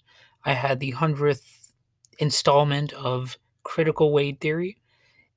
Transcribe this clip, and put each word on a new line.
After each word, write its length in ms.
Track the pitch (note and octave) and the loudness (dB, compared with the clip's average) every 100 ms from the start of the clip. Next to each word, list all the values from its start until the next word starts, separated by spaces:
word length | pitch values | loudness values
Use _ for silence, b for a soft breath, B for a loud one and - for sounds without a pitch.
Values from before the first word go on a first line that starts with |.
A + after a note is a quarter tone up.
| _ b b b | _ b b b
I 80 | C#3 | -4
had 260 | C3 C#3 C3 | -2 0 -2
the 140 | C3+ | -4
hundredth 800 | B2+ D#3+ C#3+ D3 C#3 - - - _ _ _ _ - | -2 0 2 0 0 -4 -16 -20 _ _ _ _ -4
installment 720 | D3+ - - C#3+ D3 C#3+ D3 | 0 2 4 4 4 0 -4
of 440 | - B2+ B2+ B2+ - _ _ | -6 -4 -4 -4 -12 _ _
Critical 480 | - - D#3+ - D#3 | -6 -2 0 2 4
Wade 280 | D3 C#3+ C#3 | 4 0 -2
Theory. 380 | D3+ D#3+ F3+ - _ _ _ _ _ | -4 -2 -4 -8 _ _ _ _ _